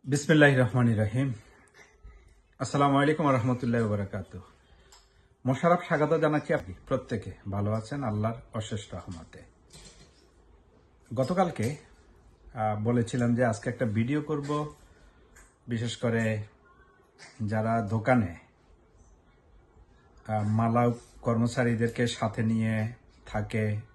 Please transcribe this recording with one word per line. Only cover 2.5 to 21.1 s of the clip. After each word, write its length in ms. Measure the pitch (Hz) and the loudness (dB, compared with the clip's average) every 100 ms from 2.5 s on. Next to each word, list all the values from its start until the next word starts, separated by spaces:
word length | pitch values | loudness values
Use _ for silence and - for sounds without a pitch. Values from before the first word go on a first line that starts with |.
| _ | _
আসসালামু 380 | 135 147 143 139 | -4 2 4 4
আলাইকুম 280 | 143 151 147 | 4 2 2
ওয়া 80 | |
রাহমাতুল্লাহি 500 | 131 123 123 117 117 | 2 2 0 0 0
ওয়া 140 | 110 104 | 0 -2
বারাকাতুহু। 460 | 98 104 - 92 - _ _ _ _ - _ _ _ _ 123 | -4 -8 -10 -16 -18 _ _ _ _ -20 _ _ _ _ -2
মোশাররফ, 400 | 127 170 175 - | 2 4 4 2
স্বাগত 340 | 156 147 160 | 0 2 2
জানাচ্ছি। 340 | 151 151 - | 2 0 0
আপনি 200 | 156 92 90 - | -2 -2 -16 -4
প্রত্যেকে 440 | 131 - 113 101 - 101 | -4 -2 -8 -8 -12 -6
ভালো 200 | 98 104 | -4 -2
আছেন 320 | 110 107 143 | -2 -4 -6
আল্লাহর 540 | 127 107 110 117 - 117 | -4 -2 -2 -4 -8 -10
অশেষ 360 | 107 110 - | -6 -8 -8
রহমতে। 460 | 92 - 82 82 - - _ _ - - - - _ _ _ _ - _ _ _ _ _ 117 | -14 -12 -16 -16 -20 -20 _ _ -20 -20 -20 -20 _ _ _ _ -20 _ _ _ _ _ -4
গতকালকে, 600 | 131 185 127 - 113 151 - - - - - _ - | 0 2 0 0 -4 -4 -14 -20 -20 -20 -20 _ -18
আহ, 300 | 120 107 104 | -4 -2 -2
বলেছিলাম 520 | 110 123 117 127 120 117 | 0 0 0 0 0 2
যে 100 | 123 | 2
আজকে 240 | 110 127 | 0 -6
একটা 160 | 120 117 | -4 -2
ভিডিও 360 | 104 117 147 | 0 0 -2
করব, 520 | 147 151 143 147 147 - - - - _ _ - - _ - | -2 -6 -4 -4 -6 -12 -20 -20 -20 _ _ -20 -20 _ -8
বিশেষ 300 | 117 117 - | -4 -4 -4
করে 460 | 120 113 110 110 104 _ _ - _ _ _ _ - - 107 | -2 0 0 -4 -8 _ _ -20 _ _ _ _ -20 -8 -4
যারা 360 | 110 113 117 | -2 0 0
দোকানে, 540 | 104 110 120 123 95 - - _ _ - _ _ - _ _ _ _ - _ - - - _ - - | 0 -2 2 2 2 -6 -20 _ _ -20 _ _ -20 _ _ _ _ -20 _ -20 -20 -20 _ -18 -4
আহ, 160 | 107 104 | -2 0
মালাউ 460 | 110 117 120 120 120 - | 2 2 4 2 0 -10